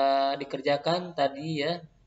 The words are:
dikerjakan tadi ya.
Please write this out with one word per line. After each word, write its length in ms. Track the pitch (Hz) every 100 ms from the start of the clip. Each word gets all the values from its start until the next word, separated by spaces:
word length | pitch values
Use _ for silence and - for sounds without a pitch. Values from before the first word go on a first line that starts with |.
| 135 135 139 139
dikerjakan 800 | 139 135 143 143 160 180 180 156
tadi 480 | 139 135 160 151 147
ya. 160 | 175 - _